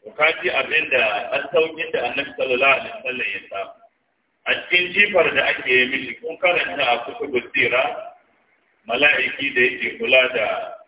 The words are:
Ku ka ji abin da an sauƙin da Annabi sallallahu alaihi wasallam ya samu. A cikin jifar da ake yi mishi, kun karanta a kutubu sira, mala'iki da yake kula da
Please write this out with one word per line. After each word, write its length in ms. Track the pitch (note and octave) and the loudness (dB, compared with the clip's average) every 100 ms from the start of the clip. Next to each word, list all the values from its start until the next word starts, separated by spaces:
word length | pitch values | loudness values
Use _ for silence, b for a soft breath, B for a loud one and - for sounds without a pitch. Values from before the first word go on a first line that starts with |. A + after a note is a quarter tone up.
Ku 60 | A2 | -14
ka 140 | - D#3 E3 | 2 2 2
ji 80 | F3 | -2
abin 400 | C3+ B2+ D#3 D3+ | -2 0 0 2
da 400 | C3 A2 G#2 - | 2 2 0 -2
an 120 | - - | -4 2
sauƙin 380 | E3+ D#3+ D#3+ D#3+ | 2 2 -2 -4
da 60 | D3+ | -2
Annabi 300 | B2 C3 C#3 | -2 -4 -6
sallallahu 400 | - C3 B2 C3+ | -4 0 4 4
alaihi 200 | C3 - - | 4 0 -10
wasallam 300 | C3 B2+ A#2+ | -10 -6 -6
ya 80 | A#2+ | -8
samu. 280 | - - - - _ _ _ _ _ _ - | -10 -10 -10 -14 _ _ _ _ _ _ -4
A 60 | |
cikin 380 | - - F3 F3+ | -4 2 0 2
jifar 420 | F3+ G3+ F#3 D3+ | 2 4 4 4
da 120 | C#3 - | 2 0
ake 240 | D3 C3 | -2 2
yi 160 | B2+ B2+ | 2 2
mishi, 280 | C3+ B2+ | -2 -8
kun 220 | A#2 A#2+ B2 | -10 -12 -2
karanta 440 | F3+ E3+ - C3+ | 0 0 -2 -2
a 160 | C3 A#2+ | 0 0
kutubu 340 | - - C#3 B2 - | -4 -8 -4 -4 -2
sira, 600 | - A#2+ B2 - - - - _ _ _ _ _ _ - | 0 2 2 0 -4 -12 -18 _ _ _ _ _ _ -6
mala'iki 680 | B2+ D3 - C3+ C3 C#3+ | 2 4 2 -2 -4 -4
da 60 | - | 2
yake 380 | - - A2+ - | 2 0 -8 -4
kula 300 | A2+ C3 B2+ | 4 4 4
da 460 | B2 G2 F2 E2 - | 0 -2 -4 -6 -14